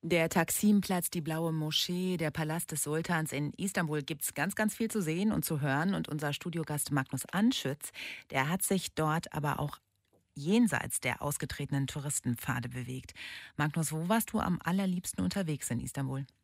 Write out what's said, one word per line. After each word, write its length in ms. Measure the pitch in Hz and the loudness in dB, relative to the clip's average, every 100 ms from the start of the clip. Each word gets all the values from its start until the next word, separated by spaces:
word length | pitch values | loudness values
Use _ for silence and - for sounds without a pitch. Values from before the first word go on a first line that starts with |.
Der 260 | 165 170 165 | 2 2 4
Taksimplatz, 800 | 180 165 - 208 208 - 185 - | 2 2 4 6 6 6 0 0
die 100 | 180 | -4
Blaue 320 | 151 160 165 | -2 -2 0
Moschee, 640 | 160 156 151 - 180 185 180 | 0 0 0 0 0 0 0
der 160 | 156 | 0
Palast 400 | - 156 165 - | 0 -2 -2 -2
des 120 | 151 | -4
Sultans. 500 | - 156 165 170 156 | -2 -2 0 0 0
In 180 | 135 147 | -2 -4
Istanbul 500 | - 196 190 165 151 | -2 -2 0 0 -2
gibt's 300 | 139 151 - - | -4 -4 -4 -2
ganz, 200 | 160 - | -2 2
ganz 180 | 214 | 0
viel 160 | - 226 | 0 -2
zu 120 | 220 | 0
sehen 320 | 160 165 214 | 0 2 2
und 100 | 180 | 2
zu 160 | - 156 | 0 0
hören. 360 | 143 139 180 175 | 2 2 2 0
Und 120 | 160 | -2
unser 240 | 151 147 | -2 -2
Studiogast 640 | 143 180 165 160 151 - | -4 -4 -4 -4 -4 0
Magnus 320 | 143 131 131 - | 0 0 -4 -2
Anschütz, 640 | 180 226 262 135 147 - - - - - | 2 4 4 -2 -4 -8 -12 -12 -12 -4
der 180 | 139 135 | 0 2
hat 140 | 185 | 0
sich 320 | - 190 - | 2 0 0
dort 400 | - 156 156 - | 0 2 2 -2
aber 260 | 156 143 - | -2 -2 0
auch 200 | 147 - _ _ _ _ _ | -2 -6 _ _ _ _ _
jenseits 680 | - 143 220 233 131 - - | -6 2 6 6 4 -2 -2
der 200 | 131 - | -2 0
ausgetretenen 680 | 143 - 143 - 143 139 135 | -2 -2 -4 -4 -2 0 0
Touristenpfade 840 | 151 143 - 127 120 - 120 123 | -2 -4 -2 -2 -2 -2 -2 -2
bewegt. 460 | 127 123 131 - - - - - - | -6 -6 -8 -10 -14 -12 -12 -12 0
Magnus, 340 | 151 156 147 | 2 2 0
wo 160 | 156 170 | 0 2
warst 240 | 226 - | 2 2
du 80 | 220 | 0
am 200 | - 175 | 2 0
allerliebsten 600 | - 185 196 180 - - 180 | 2 2 2 0 -4 -2 0
unterwegs 440 | 202 170 147 - | 0 0 -2 -2
in 100 | 123 | -2
Istanbul? 440 | 127 - 135 135 139 _ | -2 -4 -2 -2 -6 _